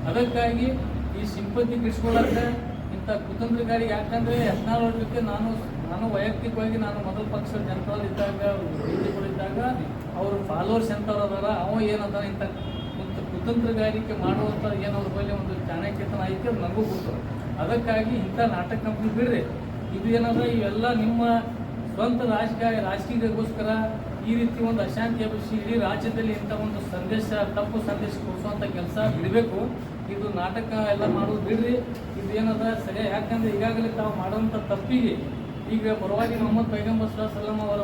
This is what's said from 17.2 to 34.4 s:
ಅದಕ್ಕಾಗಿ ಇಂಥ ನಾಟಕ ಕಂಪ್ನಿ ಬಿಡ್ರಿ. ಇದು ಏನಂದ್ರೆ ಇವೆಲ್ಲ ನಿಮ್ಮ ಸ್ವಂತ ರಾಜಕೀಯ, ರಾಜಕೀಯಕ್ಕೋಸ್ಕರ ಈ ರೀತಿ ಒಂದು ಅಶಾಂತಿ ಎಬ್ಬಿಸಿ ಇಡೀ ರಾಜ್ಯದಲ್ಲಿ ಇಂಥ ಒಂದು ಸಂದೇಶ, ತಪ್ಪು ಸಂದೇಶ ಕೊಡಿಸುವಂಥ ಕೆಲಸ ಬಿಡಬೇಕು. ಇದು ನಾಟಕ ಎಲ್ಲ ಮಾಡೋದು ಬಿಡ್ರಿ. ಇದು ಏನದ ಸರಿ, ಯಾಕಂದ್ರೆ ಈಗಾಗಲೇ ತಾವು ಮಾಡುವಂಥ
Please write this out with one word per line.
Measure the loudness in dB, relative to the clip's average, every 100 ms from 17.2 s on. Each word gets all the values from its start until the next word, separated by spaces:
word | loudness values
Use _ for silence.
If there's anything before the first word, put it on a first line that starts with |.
| -4 -6 -4 -2
ಅದಕ್ಕಾಗಿ | 0 2 2 2 2 0
ಇಂಥ | 0 2
ನಾಟಕ | 2 2 -2 -2 -2
ಕಂಪ್ನಿ | 0 0
ಬಿಡ್ರಿ. | 2 2 2 0 -4 -6 -6 -4 -2
ಇದು | 2
ಏನಂದ್ರೆ | 2 4 2 2
ಇವೆಲ್ಲ | 2 2 2 2
ನಿಮ್ಮ | 2 2 4 4 4 2 -6 -6 -6 -6 0
ಸ್ವಂತ | 2 2
ರಾಜಕೀಯ, | 2 2 2 2 2 2
ರಾಜಕೀಯಕ್ಕೋಸ್ಕರ | 0 -2 0 0 2 2 0 0 0 2 0 -2 -6 -4 0
ಈ | 2
ರೀತಿ | 2 2
ಒಂದು | 2 2
ಅಶಾಂತಿ | 0 0 0 0
ಎಬ್ಬಿಸಿ | 0 -2 -2 -2
ಇಡೀ | 0 2
ರಾಜ್ಯದಲ್ಲಿ | 2 0 -2 0 0
ಇಂಥ | 0 -2
ಒಂದು | -2 -2 -2 -4
ಸಂದೇಶ, | -4 0 0 0 0 0 0
ತಪ್ಪು | 0 0
ಸಂದೇಶ | 0 -2 -2
ಕೊಡಿಸುವಂಥ | -4 -4 -4 -4 -2
ಕೆಲಸ | -2 -2 -2 0 2 2
ಬಿಡಬೇಕು. | 4 4 4 2 -2 -4 -8 -8 -6
ಇದು | -4 -2 -2
ನಾಟಕ | -2 -2 -2 0 2
ಎಲ್ಲ | 2 2
ಮಾಡೋದು | 2 2 0
ಬಿಡ್ರಿ. | 2 2 2 2 0 -6 -8 -6
ಇದು | -2 0
ಏನದ | 2 2 0 0 -2
ಸರಿ, | -2 0
ಯಾಕಂದ್ರೆ | 0 0 2 2 2
ಈಗಾಗಲೇ | 2 2 0
ತಾವು | 0 -2 0
ಮಾಡುವಂಥ | -2 0